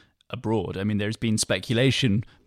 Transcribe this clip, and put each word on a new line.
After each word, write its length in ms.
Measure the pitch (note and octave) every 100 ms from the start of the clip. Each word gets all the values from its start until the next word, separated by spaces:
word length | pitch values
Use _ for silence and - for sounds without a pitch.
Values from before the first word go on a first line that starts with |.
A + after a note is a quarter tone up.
| _ _ -
abroad? 460 | - G#2+ A2 F#2+ F#2
I 80 |
mean, 140 | G#2 G#2
there's 180 | G#2 A2
been 220 | A2+ G#2+
speculation 840 | - G2 - A2+ C3+ - B2+ G2 - -